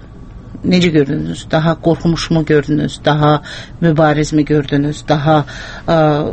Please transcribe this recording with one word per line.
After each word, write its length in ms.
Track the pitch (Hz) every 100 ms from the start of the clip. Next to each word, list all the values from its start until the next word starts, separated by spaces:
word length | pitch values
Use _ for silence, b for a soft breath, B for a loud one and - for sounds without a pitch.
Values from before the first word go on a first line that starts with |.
| - - - - - -
necə 320 | - 180 175
gördünüz? 520 | 156 139 156 160 165 -
Daha 260 | 160 160
qorxmuş 540 | 160 170 160 175 160 -
mu 140 | 165 156
gördünüz? 540 | 151 143 147 147 -
Daha 380 | 151 151 151 147 B B B -
mübariz 540 | 170 151 156 147 151
mi 120 | 156
gördünüz? 580 | 147 147 139 143 143 143 -
Daha, 340 | 151 147 156 139 B B B
ə, 180 | - 165 156 147 -